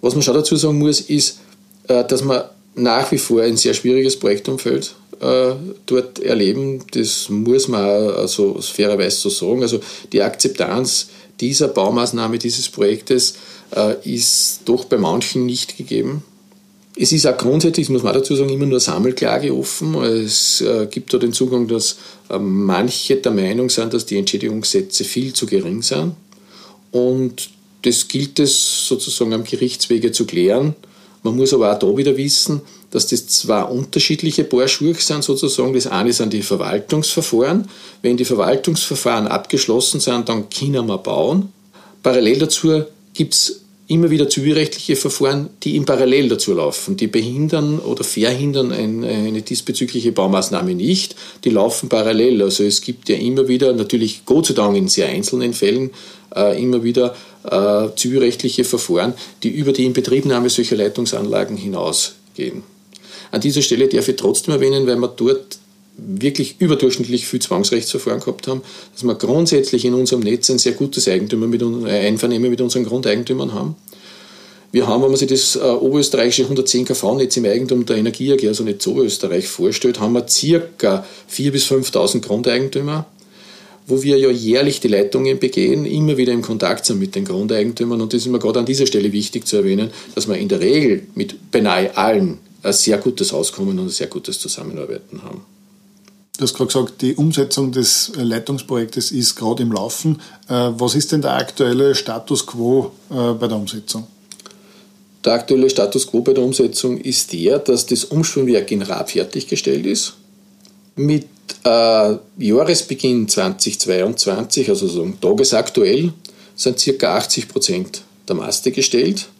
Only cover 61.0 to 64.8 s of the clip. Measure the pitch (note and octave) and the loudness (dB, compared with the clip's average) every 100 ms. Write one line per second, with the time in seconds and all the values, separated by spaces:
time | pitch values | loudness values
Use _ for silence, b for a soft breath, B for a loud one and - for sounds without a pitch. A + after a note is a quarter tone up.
61 | A#2 A2+ G#2 A2 G2 G#2 G2 F#2 F2 - | -4 -2 -2 -2 -2 -6 -6 -4 -2 -2
62 | - - _ - C2 - - _ _ - | -4 -8 _ -10 -8 -8 -16 _ _ -20
63 | B B B A2 C#3+ C#3+ C#3 A#2+ C3+ B2 | B B B -2 0 0 0 2 4 2
64 | A2+ - G2+ A2+ - D3 C3+ C3+ | 0 0 0 0 0 2 2 2